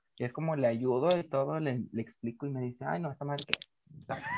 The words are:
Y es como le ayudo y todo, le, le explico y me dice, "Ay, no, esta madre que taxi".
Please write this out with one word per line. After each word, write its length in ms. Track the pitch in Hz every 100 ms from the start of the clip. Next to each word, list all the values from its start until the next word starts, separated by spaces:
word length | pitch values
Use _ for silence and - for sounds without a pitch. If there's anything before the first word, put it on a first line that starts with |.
| _ -
Y 60 |
es 80 | 123
como 240 | - 160 151
le 100 | 120
ayudo 500 | 117 127 123 160 180
y 60 |
todo, 340 | 165 139 139 160
le, 260 | 151 127 -
le 120 | 113
explico 440 | 110 - 117 117 143
y 40 |
me 100 | 131
dice, 240 | 123 123
"Ay, 160 | 139 165
no, 100 | 165
esta 140 | 135
madre 200 | 143 143 156
que 120 | - - _ _ - -
taxi". 280 | - 880